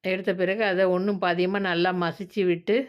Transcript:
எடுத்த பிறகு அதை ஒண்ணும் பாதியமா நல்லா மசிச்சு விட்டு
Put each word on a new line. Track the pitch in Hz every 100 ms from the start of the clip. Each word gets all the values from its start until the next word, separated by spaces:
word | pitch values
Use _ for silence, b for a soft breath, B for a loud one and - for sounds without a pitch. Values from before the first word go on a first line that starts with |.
எடுத்த | 190 190 196
பிறகு | 180 180 202
அதை | 214 185 185
ஒண்ணும் | 180 196 202
பாதியமா | 185 175 180 202
நல்லா | 190 170 180 180
மசிச்சு | 170 160 185 -
விட்டு | 180 170 175 226